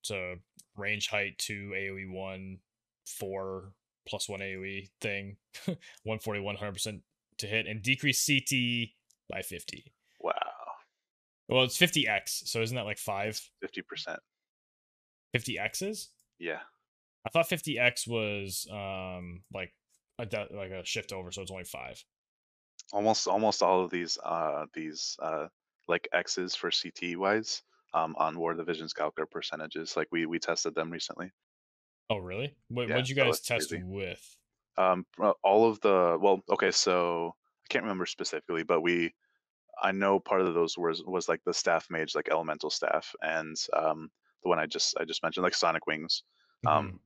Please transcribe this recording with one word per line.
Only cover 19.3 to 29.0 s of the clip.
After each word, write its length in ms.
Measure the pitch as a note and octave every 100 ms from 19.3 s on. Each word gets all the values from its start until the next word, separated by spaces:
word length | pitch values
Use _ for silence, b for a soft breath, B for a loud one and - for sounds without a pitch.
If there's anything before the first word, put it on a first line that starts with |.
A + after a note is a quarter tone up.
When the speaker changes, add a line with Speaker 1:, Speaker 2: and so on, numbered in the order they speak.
| F2 _
Speaker 1:
like, 200 | F#2+ F2+ _ _ _ _ -
a 80 | A2+
de-, 220 | A2 G2+
like, 200 | G2+ F#2+
a 140 | F#2 F2+
shift 260 | A2+ G2
over, 200 | F#2+ F2+
so 100 | F2+
it's 100 | F#2
only 120 | F#2+ F2
five. 380 | - B1 - - _ _ _ _ _ _ _ -
Speaker 2:
Almost, 360 | G#2 G#2+ G#2+ -
almost 360 | F#2+ G#2+ G2+
all 200 | F#2 F#2
of 80 | F2+
these, 260 | F2 E2+ -
uh, 420 | - E2 D#2 D2 D2+
these, 440 | - D#2 D2+ - -
uh, 260 | D#2+ D#2+ D#2 _ _ _ -
like, 200 | F2 -
X's 420 | F2 F2+ - F2+ -
for 160 | F2+
C 200 | - E2+
T 240 | - F2 E2+
wise, 480 | F#2+ G#2+ A2 - _ _ _
um, 220 | E2 D#2+ D#2+
on 200 | D#2+ D#2+
War 140 | E2
of 60 | E2
the 60 |
Visions 300 | E2+ D#2+ D#2+
calc 260 | -